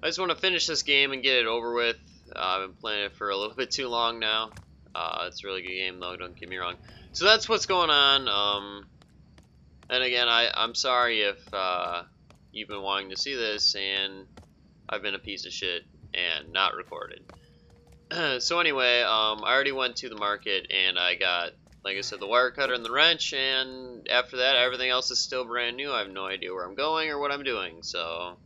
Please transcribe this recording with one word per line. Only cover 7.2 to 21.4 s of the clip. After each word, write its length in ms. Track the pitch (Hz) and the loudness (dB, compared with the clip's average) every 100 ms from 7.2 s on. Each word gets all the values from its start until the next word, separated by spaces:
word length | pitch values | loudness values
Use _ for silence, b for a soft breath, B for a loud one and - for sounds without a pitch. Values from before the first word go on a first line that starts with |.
| 180 | 4
that's 240 | 220 214 | 4 4
what's 160 | 220 - | -2 0
going 240 | 190 165 | 2 4
on. 380 | 147 139 139 127 | 6 6 4 2
Um, 580 | 101 101 101 101 101 101 - - - - - - - - - - | 0 2 0 -4 -12 -16 -20 -20 -20 -20 -20 -20 -20 -20 -20 -2
and 140 | 127 | 0
again, 240 | 127 123 120 | 2 2 6
I, 240 | 117 117 | 6 4
I'm 220 | - 113 120 | 2 0 0
sorry 460 | 135 123 120 113 | 2 4 4 2
if, 180 | 101 98 - | 0 -2 -6
uh, 520 | 101 92 90 87 87 87 _ _ - - | -2 0 0 -2 -4 -8 _ _ -20 -20
you've 180 | 107 107 | -14 -12
been 140 | 104 | -8
wanting 260 | 98 98 98 | -2 -2 -2
to 80 | 95 | -6
see 180 | - 135 | -6 -2
this 400 | 113 107 - 101 | -2 0 0 0
and 520 | 98 98 98 95 95 - - _ _ _ - | -2 -2 -2 -6 -16 -20 -20 _ _ _ -8
I've 140 | 107 | -6
been 140 | 101 98 | -4 -6
a 40 | |
piece 260 | 107 98 90 | -8 -12 -10
of 60 | |
shit 320 | - 95 87 - - - | -8 -6 -6 -10 -20 -10
and 400 | - 87 80 73 | -4 -2 -4 -4
not 220 | 87 95 - | 0 0 0
recorded. 480 | 90 78 - - - - b b b b _ - _ | -10 -12 -12 -16 -20 -20 b b b b _ -20 _
<clears throat> 280 | 170 160 127 | -2 0 0
So 200 | - 170 | 0 2
anyway, 420 | 170 139 123 120 | 2 4 6 6
um, 420 | 113 110 110 107 | 6 4 4 0
I 100 | 104 | 2
already 180 | 131 139 | 4 4
went 240 | 135 127 117 | 0 -2 -2
to 120 | 131 | -10
the 60 | 107 | -4
market 520 | 104 104 107 95 87 | -2 -2 0 -2 0
and 300 | 98 95 90 | 2 2 2
I 160 | 90 90 | 2 2
got, 380 | 95 87 | 2 2